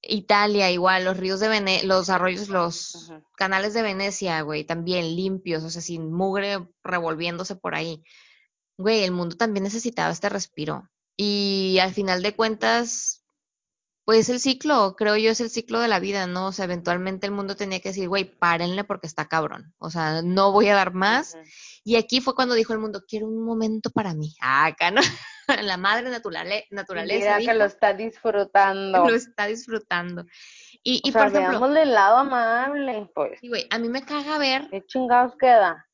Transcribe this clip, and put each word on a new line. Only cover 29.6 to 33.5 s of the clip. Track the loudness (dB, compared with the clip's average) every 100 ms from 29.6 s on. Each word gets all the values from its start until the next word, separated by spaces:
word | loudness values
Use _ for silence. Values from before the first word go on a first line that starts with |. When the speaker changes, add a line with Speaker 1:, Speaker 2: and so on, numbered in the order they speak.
| -8 -8 -4 -4 -4 -10 -14 -20 -20 -20 -20 _
Speaker 1:
Y, | -4 -2 2
Speaker 2:
O |
Speaker 1:
y, |
Speaker 2:
sea, | 4
Speaker 1:
por | 4
ejemplo, | 4 2 2
Speaker 2:
veámosle | 2 4
el | 4
lado | 6 6 6
amable, | 4 0 0 0 0 -2 -4 -6 -8
pues. | -4 -4 -6
Speaker 1:
Sí, |
güey, | -6